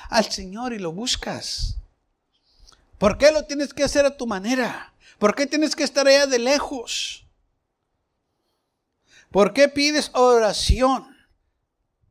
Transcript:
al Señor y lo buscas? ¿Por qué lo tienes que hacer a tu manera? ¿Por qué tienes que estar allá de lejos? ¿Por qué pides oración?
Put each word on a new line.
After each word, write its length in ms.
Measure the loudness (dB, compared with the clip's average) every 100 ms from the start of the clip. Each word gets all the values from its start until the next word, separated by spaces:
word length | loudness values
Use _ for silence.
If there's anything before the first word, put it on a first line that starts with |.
| -2
al 200 | 0 0
Señor 440 | -4 -10 -10 -8
y 40 | -6
lo 140 | -8
buscas? 840 | -6 -6 -6 -6 -10 -10 -6 -6 -6 -12 _ _ _ _ _ _ _ _ _ _ _
¿Por 180 | 0 4
qué 160 | 4
lo 140 | 4 -2
tienes 260 | -6 -6
que 120 | -2
hacer 200 | 0 2
a 140 | 0 -2
tu 80 | -6
manera? 680 | -6 -2 -2 -2 -6 -16 _ _ _
¿Por 160 | 0
qué 120 | 0 -2
tienes 280 | 0 -2
que 100 | -2
estar 220 | -2 2 4
allá 200 | 4 4
de 120 | 0
lejos? 840 | 0 0 -2 -10 -8 -8 -8 -12 _ _ _ _ _ _ _ _ _ _ _ _ _ _ _ _ _ _ _ _ _
¿Por 220 | 2 2
qué 160 | 4 2
pides 420 | 2 0 0 -2
oración? 1000 | 2 4 4 2 0 0 2 2 0 -6 _ _ _ _ _ _ _ _ _ _